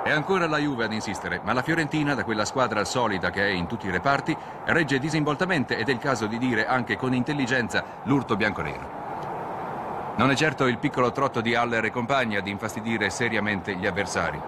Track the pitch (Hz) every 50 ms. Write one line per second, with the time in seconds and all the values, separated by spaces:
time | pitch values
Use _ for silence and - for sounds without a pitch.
0 | - 107 135 156 143 - 190 185 175 165 151 147 147 147 139 117 113 107 110 110
1 | - 110 95 - - 90 87 90 - 95 113 127 120 - 160 160 160 143 - 156
2 | 151 143 143 117 95 104 113 107 107 - - 135 127 113 110 107 101 90 - 131
3 | 120 110 101 92 85 90 87 98 98 101 101 90 87 87 120 113 - 98 90 -
4 | - 139 139 135 135 - 151 - - - - - - - - 160 170 131 139 135
5 | 127 160 147 160 151 143 147 139 185 180 190 151 120 - - 87 113 120 135 113
6 | - 143 131 104 110 104 110 117 127 127 120 107 110 - 127 127 117 - 107 101
7 | - 127 127 127 123 - 151 147 135 113 131 127 117 104 - 98 - - - -
8 | - 107 135 143 117 - 117 98 107 107 90 85 78 76 71 - - - - -
9 | - - - - - - - - - - - - - - - - - - - -
10 | - - - - 113 131 139 120 151 156 139 - 139 127 123 110 - 147 - 139
11 | 127 120 117 - 139 135 - 127 110 117 117 117 120 120 117 113 107 110 110 123
12 | 117 110 139 135 127 113 107 101 95 101 101 98 113 107 - 113 107 113 113 107
13 | 107 98 - - 123 117 110 107 101 104 104 95 85 - 101 90 92 104 90 98
14 | 98 - - 98 87 82 76 76 78